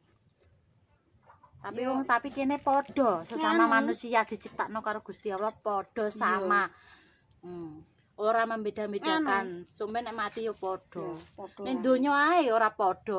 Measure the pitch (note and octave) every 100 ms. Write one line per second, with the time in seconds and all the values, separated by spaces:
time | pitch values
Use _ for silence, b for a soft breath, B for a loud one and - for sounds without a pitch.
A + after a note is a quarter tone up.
0 | _ _ _ _ _ _ _ _ _ _
1 | _ _ _ - - - G3+ G#3+ B3+ C4
2 | C4+ A#3+ C#4+ C#4 C4+ C#4+ C#4+ C#4 C#4 -
3 | B3+ F3+ E3 - A3 A3 A3+ A3+ A3+ -
4 | A#3+ A#3 G#3+ G#3+ - - - G#3+ G#3+ G#3+
5 | - G3 G#3+ F#3+ G#3+ A3 G#3+ G3+ F#3+ -
6 | G#3+ G#3 G#3+ F#3+ F#3+ G3+ F#3 b b b
7 | b b b _ F3 F3 E3 D#3 - _
8 | _ - G#3+ A3+ A3+ A3+ G#3 G#3 G#3 G3+
9 | D4+ D#4+ D#4 G3 F#3+ F3 F3 - G#3 A3+
10 | A#3+ A3+ G#3 A3+ A3 G#3 F#3+ F#3 - F3
11 | E3+ E3 E3+ - G3+ - G#3 C4 A#3 B3+
12 | C4+ C#4+ D4 F4 C#4+ A3+ A3 - G3+ F#3
13 | -